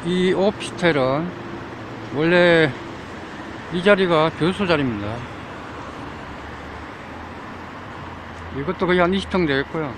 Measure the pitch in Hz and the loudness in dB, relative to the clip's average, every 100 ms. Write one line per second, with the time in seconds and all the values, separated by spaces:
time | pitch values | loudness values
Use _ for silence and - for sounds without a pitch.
0 | 175 180 180 175 196 - - - 175 147 | 0 2 4 4 2 0 -8 0 2 4
1 | 131 139 175 - - - - - - - | 2 2 -2 -6 -10 -10 -10 -12 -12 -12
2 | - 131 160 175 175 165 156 127 - - | -6 0 4 6 8 8 6 2 -10 -12
3 | - - - - - - - 170 185 202 | -12 -12 -12 -12 -12 -12 -6 0 6 6
4 | 185 165 160 - 156 185 196 160 135 107 | 6 6 4 2 0 2 2 2 2 0
5 | 101 117 123 - - - - - - - | -4 -6 -8 -12 -12 -12 -12 -12 -12 -12
6 | - - - - - - - - - - | -12 -12 -12 -12 -12 -12 -12 -12 -12 -14
7 | - - - - - - - - - - | -12 -12 -12 -12 -12 -12 -14 -14 -12 -12
8 | - - - - - 131 143 180 175 180 | -12 -12 -12 -12 -8 -6 -4 0 4 6
9 | 175 196 - 190 165 135 139 165 151 | 6 4 0 2 4 2 0 -2 -4